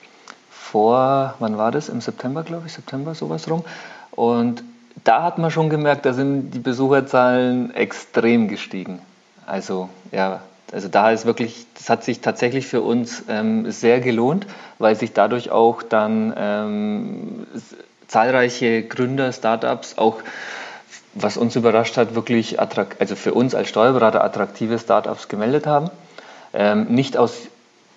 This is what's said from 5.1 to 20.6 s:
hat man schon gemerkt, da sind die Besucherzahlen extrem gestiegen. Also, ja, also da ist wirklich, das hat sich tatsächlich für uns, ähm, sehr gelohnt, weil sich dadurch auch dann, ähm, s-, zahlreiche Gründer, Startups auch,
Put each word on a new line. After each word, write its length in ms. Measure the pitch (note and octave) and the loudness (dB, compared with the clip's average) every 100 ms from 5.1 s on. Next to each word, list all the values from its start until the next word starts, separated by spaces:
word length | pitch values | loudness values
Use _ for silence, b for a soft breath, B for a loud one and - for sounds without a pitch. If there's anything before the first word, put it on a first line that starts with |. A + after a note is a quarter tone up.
| A2+ | 4
hat 160 | E3+ E3+ | 2 0
man 120 | E3 | 0
schon 180 | D#3+ D#3 | 2 0
gemerkt, 380 | D3+ D3 C#3 C3+ | 2 2 2 2
da 60 | |
sind 380 | B2+ C#3 C#3 B2+ | 0 0 0 -4
die 60 | B2+ | -6
Besucherzahlen 1160 | B2 B2 C3+ C#3 C3+ C3 B2 B2 B2+ B2 A#2+ | -4 0 4 4 4 4 4 4 2 0 -2
extrem 760 | - G#2 - - - A2+ A#2 G#2 | -2 -4 -4 -4 0 4 4 2
gestiegen. 520 | G2 - F#2+ F2+ F2+ - _ _ _ - | -2 -8 -10 -10 -12 -16 _ _ _ -8
Also, 420 | F#2+ - F#2 F#2 - - | -8 -4 -6 -6 -12 -10
ja, 300 | G2+ F#2+ F#2 - _ - | -4 -2 -4 -12 _ -14
also 160 | G2+ F#2+ | -10 -2
da 240 | G#2 G#2+ | 2 4
ist 160 | A2 A#2 | 4 0
wirklich, 400 | A2+ A#2 - - - | -2 -4 -8 -20 -16
das 120 | - | -2
hat 160 | A2+ | -2
sich 160 | - A#2 | 0 -4
tatsächlich 480 | B2 - B2 C3 C3+ | -4 -2 -2 -2 -2
für 140 | B2 | -2
uns, 420 | - A#2+ A#2 - - | 0 0 -2 -8 -8
ähm, 420 | A2 A2 A2 A2+ | -4 0 0 -2
sehr 280 | G#2 A#2 B2 | 0 2 4
gelohnt, 460 | B2 A2+ B2 F#3 - B B B | 2 2 2 0 -4 B B B
weil 160 | A2 | 2
sich 180 | A2 A#2 | 2 0
dadurch 380 | A2 G#2+ A#2+ A#2 | 2 2 2 0
auch 320 | A2 A#2 A#2 | 4 4 4
dann, 500 | - A2 G#2+ A2 A2 - | 0 0 2 0 0 -2
ähm, 1120 | G2+ G#3 G#2+ G#2 G#2+ G#2 F#2+ - - - - | -2 -2 -2 -4 -2 -4 -6 -8 -10 -12 -12
s-, 200 | - - - - _ _ | -14 -16 -20 -20 _ _
zahlreiche 760 | A2 A#2+ B2+ B2 A#2+ A#2+ A2+ | 2 4 4 2 2 0 0
Gründer, 480 | A2 - B2+ C3+ C3 | -2 -2 -2 0 -2
Startups 640 | A#2+ A2 A2+ B2 B2 - - | -2 -2 0 0 -4 -6 0
auch, 220 | A2+ A2 B B B B | 0 0 B B B B